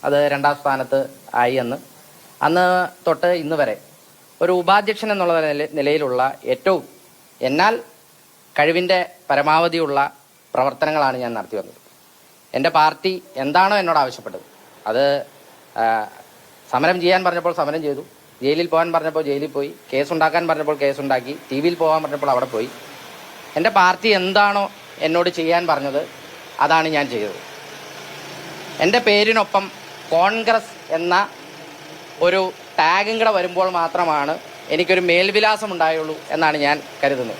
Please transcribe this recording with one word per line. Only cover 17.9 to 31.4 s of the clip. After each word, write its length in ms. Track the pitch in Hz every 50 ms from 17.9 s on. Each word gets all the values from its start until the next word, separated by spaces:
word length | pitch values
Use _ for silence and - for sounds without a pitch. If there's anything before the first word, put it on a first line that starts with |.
| 139 135 147 - - - - - - -
ജയിലിൽ 240 | 131 135 151 160 170
പോകാൻ 260 | 165 160 160 170 170
പറഞ്ഞപ്പോൾ 300 | 165 165 156 160 156 160
ജയിലിൽ 240 | 156 143 139 143 147
പോയി, 280 | 135 135 143 139 143 139 - - -
കേസുണ്ടാക്കാൻ 560 | - 135 143 143 175 160 156 160 143 170 170 165
പറഞ്ഞപ്പോൾ 280 | 160 151 151 147 151
കേസുണ്ടാക്കി, 640 | 139 143 139 139 139 139 139 131 127 117 127 147 - - -
ടി 100 | 135 139
വിയിൽ 140 | 147 175 175
പോകാൻ 280 | 165 165 156 156 160
പറഞ്ഞപ്പോൾ 280 | 156 143 143 143 143 143
അവിടെ 140 | 131 123 131
പോയി. 240 | 127 120 110 117 135 - - - - - - - - - - - - - - - - -
എൻ്റെ 140 | 151 170 220
പാർട്ടി 380 | 202 196 180 180 180 - - 226
എന്താണോ 600 | 208 190 180 185 190 208 202 202 202 202 196 - - - - - - -
എന്നോട് 300 | 151 160 165 170 175 180
ചെയ്യാൻ 380 | 175 - 165 160 170 170 175
പറഞ്ഞത് 420 | 165 156 143 135 139 135 143 160 - - - - - - - - - - -
അതാണ് 280 | 143 156 160 165 160 160
ഞാൻ 220 | 156 147 143 131
ചെയ്തത്. 240 | 120 110 104 104 90 - - - - - - - - - - - - - - - - - - - - - - - - - - - - -
എൻ്റെ 180 | 156 175 214 240
പേരിനൊപ്പം 720 | 233 220 208 208 208 220 226 220 208 220 - 196 196 190 - - - - - - - -
കോൺഗ്രസ് 840 | 160 165 175 196 214 226 226 214 226 226 208 - - - - - 165
എന്ന 340 | 165 170 175 180 185 202 - - -